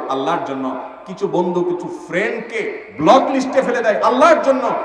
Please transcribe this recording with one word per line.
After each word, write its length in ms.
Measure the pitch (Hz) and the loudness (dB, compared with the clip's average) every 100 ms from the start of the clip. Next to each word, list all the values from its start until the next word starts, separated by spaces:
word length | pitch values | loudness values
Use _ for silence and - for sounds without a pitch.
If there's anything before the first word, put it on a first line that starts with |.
| - | -4
আল্লাহর 360 | 135 135 139 139 | -4 -2 -2 -4
জন্য, 300 | 131 131 131 - - - | -6 -6 -6 -10 -14 -14
কিছু 220 | 185 190 | -6 -2
বন্ধু, 360 | 165 180 175 | 0 0 0
কিছু 340 | 175 175 170 - - | 0 -2 -6 -10 -6
ফ্রেন্ডকে 760 | 170 226 226 - 226 - - - - | -4 -2 -4 -6 -6 -6 -8 -12 0
ব্লক 320 | 170 262 277 | 6 6 4
লিস্টে 320 | 269 - 269 | -2 0 0
ফেলে 200 | 240 240 | 0 0
দেয় 180 | 226 196 | 0 2
আল্লাহর 400 | 214 254 330 302 | 2 4 6 6
জন্য 280 | 277 262 226 - | 2 0 0 -4